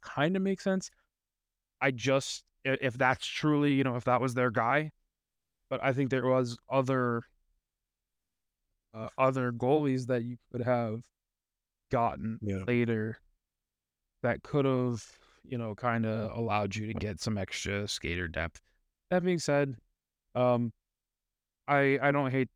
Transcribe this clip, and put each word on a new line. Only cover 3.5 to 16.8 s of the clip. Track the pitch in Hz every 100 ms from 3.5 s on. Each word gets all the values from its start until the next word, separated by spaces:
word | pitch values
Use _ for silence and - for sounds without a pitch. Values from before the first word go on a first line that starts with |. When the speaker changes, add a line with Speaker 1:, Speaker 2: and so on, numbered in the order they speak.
| 147 147
Speaker 1:
you | 135
know, | 131 120
if |
that | 127 123
was | 131
their | 123 123
guy, | 117 113 143 156 - _ _ _ _ _ _ _
but | 131
I | 135
think | 131 131
there | 131
was | 127 131 123 120 -
other, | 135 131 131 123 117 - _ _ _ _ _ _ _ _ _ _ _ _ _ _ _ _
uh, | 110 113 -
other | 131 131 123
goalies | 117 127 151 147 131 123
that | 123
you | 120 120 _
could | 120
have | 123 120 113 113 - _ _ _ _ _ _ _ _
gotten | 123 117 69 110 113
Speaker 2:
Yeah. | 104 95 95
Speaker 1:
later | 120 117 110 110 - _ _ _ _ _ _ _ _ _ _
that | 123 -
could | - 147
have, | 135 127 127 117 - - _ _
you | - 123
know, | 110
kinda | 101 123 117 110 110 107
allowed | 117 113 104 101
you | 107